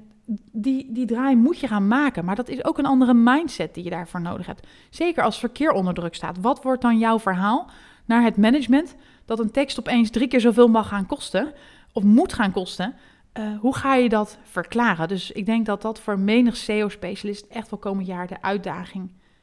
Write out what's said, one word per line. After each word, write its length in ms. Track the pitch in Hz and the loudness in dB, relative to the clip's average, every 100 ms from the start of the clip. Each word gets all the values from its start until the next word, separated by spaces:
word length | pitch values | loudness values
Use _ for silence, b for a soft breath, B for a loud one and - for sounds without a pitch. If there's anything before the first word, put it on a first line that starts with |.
| - _ - 208 - | -12 _ -10 -10 -8
die, 400 | 220 240 262 269 | -6 -2 -2 -4
die 140 | 226 233 | -6 -2
draai 300 | 233 269 247 | 0 4 4
moet 240 | 247 349 | 4 2
je 80 | 247 | -2
gaan 200 | 208 196 | 0 2
maken. 380 | 240 196 180 175 | 2 2 -2 -4
Maar 100 | 202 | -4
dat 120 | 247 | -6
is 160 | 254 | -4
ook 140 | - 311 | -4 -2
een 80 | 277 | 2
andere 280 | 262 247 | 4 6
mindset 600 | 240 233 277 330 - 165 | 6 6 4 0 -6 -8
die 100 | - | -8
je 60 | 170 | -10
daarvoor 320 | 175 170 180 | -10 -8 -8
nodig 240 | 170 190 175 | -6 -8 -10
hebt. 220 | 196 B B B | -14 B B B
Zeker 340 | - 339 330 | -4 -2 0
als 160 | 226 - | 0 -2
verkeer 320 | 240 - 302 | -6 -2 0
onder 220 | 233 185 | 0 -2
druk 220 | 175 170 - | -4 -8 -8
staat. 260 | 170 175 | -10 -4
Wat 220 | 214 247 | -2 -2
wordt 180 | 262 254 | -2 0
dan 160 | 240 226 | 2 2
jouw 220 | 226 226 | 2 0
verhaal 500 | 220 180 202 262 359 B B B - | 0 0 0 0 -4 B B B 0
naar 180 | 233 | 2
het 140 | 233 208 | 4 4
management 580 | 220 285 226 269 349 - b b - | 4 4 4 2 2 -8 b b -8
dat 140 | 226 | -4
een 120 | 220 | -2
tekst 280 | 269 277 - | -2 -2 -4
opeens 300 | - 240 220 | -2 0 2
drie 180 | 226 254 | 0 0
keer 140 | 254 | 4
zoveel 260 | 233 233 240 | 4 6 6
mag 200 | 226 202 | 6 0
gaan 180 | 202 185 | -6 -6
kosten 480 | 285 - 185 294 B B B B | -8 -4 -4 -4 B B B B
of 100 | - | 0
moet 300 | 202 226 370 | 6 6 4
gaan 180 | - 202 | 0 -2
kosten? 440 | 196 180 - 190 b b b _ | -2 -6 -6 -8 b b b _
Eh, 260 | - 214 208 | -10 -8 -4
hoe 160 | 233 269 | -2 -2
ga 200 | 269 262 | 0 2
je 140 | 247 | 4
dat 280 | 214 208 - | 2 -2 -8
verklaren? 640 | - - 165 226 240 170 165 | -12 -10 -6 -2 0 0 -2
Dus 240 | 190 - | -4 -8
ik 140 | - 196 | -8 -2
denk 200 | 226 214 | -2 -2
dat 160 | 202 | -4
dat 180 | 220 220 | -6 -8
voor 200 | - 196 | -6 -2
menig 380 | 196 233 240 - | 2 4 2 0
seo-specialist 880 | - 214 208 - 180 196 202 202 - | -4 -2 -2 -6 -12 -10 -10 -10 -12
echt 240 | 226 214 | -14 -12
wel 100 | 202 | -12
komend 280 | 202 196 185 | -8 -6 -6
jaar 200 | 180 180 | -8 -10
de 140 | 185 | -8
uitdaging 720 | 190 202 190 165 175 190 185 b b b | -4 -4 -6 -10 -12 -12 -14 b b b